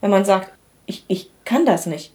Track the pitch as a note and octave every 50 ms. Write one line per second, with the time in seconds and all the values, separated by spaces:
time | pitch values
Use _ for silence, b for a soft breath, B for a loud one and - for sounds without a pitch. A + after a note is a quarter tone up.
0 | b G3+ G3+ F#3+ G3 G3+ F#3+ F#3+ F#3+ - - _ _ _ _ _ _ - - -
1 | - - A3+ - - - _ _ _ - A#3 D4 F4 C4 F3 E3+ - E3+ D3+ D3+
2 | - - _